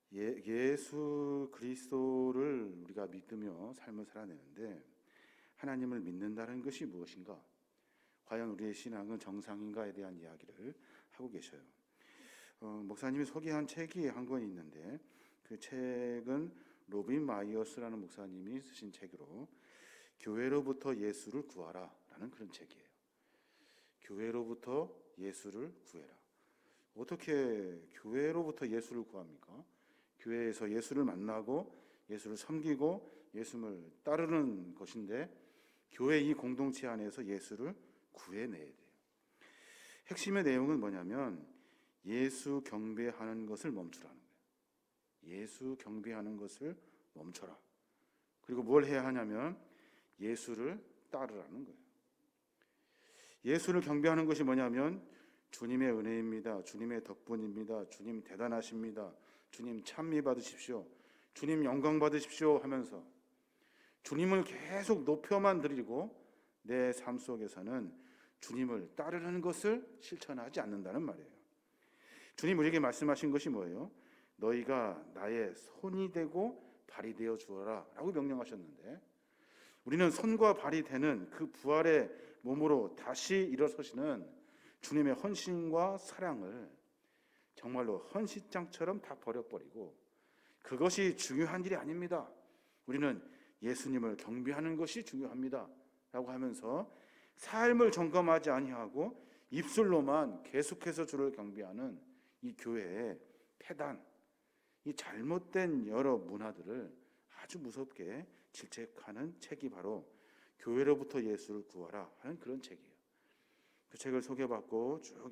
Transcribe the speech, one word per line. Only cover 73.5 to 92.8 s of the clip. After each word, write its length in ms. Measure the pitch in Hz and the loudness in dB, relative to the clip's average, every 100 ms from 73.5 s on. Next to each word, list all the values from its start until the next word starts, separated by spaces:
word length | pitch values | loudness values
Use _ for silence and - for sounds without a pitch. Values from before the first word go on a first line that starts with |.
뭐예요? 420 | 110 87 95 190 - - - _ - | -2 -2 -6 -8 -12 -20 -20 _ -2
"너희가 680 | 107 120 123 131 107 82 - | 2 2 2 2 2 -2 -8
나의 400 | 87 101 117 101 | -6 -2 0 0
손이 580 | 87 - - 190 190 190 | -4 -14 -8 -4 -2 0
되고 720 | 170 156 175 226 254 - - - | 0 0 2 0 -2 -14 -20 -16
발이 280 | - 113 | -8 -6
되어 220 | 104 113 110 | -2 -2 -2
주어라"라고 720 | 104 98 101 107 - - 180 | -4 -6 -4 -4 -6 -6 -2
명령하셨는데, 920 | 160 139 131 120 104 80 71 95 170 - _ _ _ _ - - - | 0 0 0 -4 -8 -12 -16 -14 -14 -16 _ _ _ _ -20 -20 -12
우리는 260 | 123 160 175 | 2 6 6
손과 440 | - 220 220 214 | 6 4 8 8
발이 280 | - 143 160 | 8 4 0
되는 460 | 147 131 151 113 90 | 2 2 4 4 -2
그 200 | - 110 | -6 -6
부활의 600 | - 135 156 160 151 107 - - - | -2 4 6 8 8 6 -2 -16 -8
몸으로 560 | 123 143 151 139 101 - | -2 4 8 8 6 -2
다시 400 | - 127 - 190 | -6 -2 2 4
일어서시는 920 | 185 127 147 151 127 120 147 117 80 - - - - - | 4 4 4 2 -6 -2 0 -2 -6 -16 -20 -20 -20 -14
주님의 340 | - 151 143 | 2 6 6
헌신과 840 | 131 202 202 190 175 165 165 185 190 | 4 2 0 0 0 2 4 4 0
사랑을 720 | - - 180 120 92 120 95 - _ _ _ _ _ _ _ | -6 -4 -2 -2 -4 -8 -12 -16 _ _ _ _ _ _ _
정말로 440 | - 120 127 117 92 | -12 -4 0 0 0
헌신장처럼 1000 | - 202 220 202 - 185 170 - 165 208 | -2 -2 -2 -4 -6 -4 -4 -4 -2 -2
다 140 | - | -6
버려버리고, 800 | 139 - 120 - 92 69 113 87 - _ _ _ _ _ _ | -8 -4 -4 -4 -10 -10 -12 -12 -14 _ _ _ _ _ _
"그것이 540 | - 131 175 180 190 - | -6 2 4 6 2 2
중요한 480 | - 135 160 185 | 0 2 2 0
일이 120 | 185 165 | 0 -2
아닙니다. 520 | 139 170 175 170 - - - _ _ _ | -2 -4 -2 -2 -2 -10 -20 _ _ _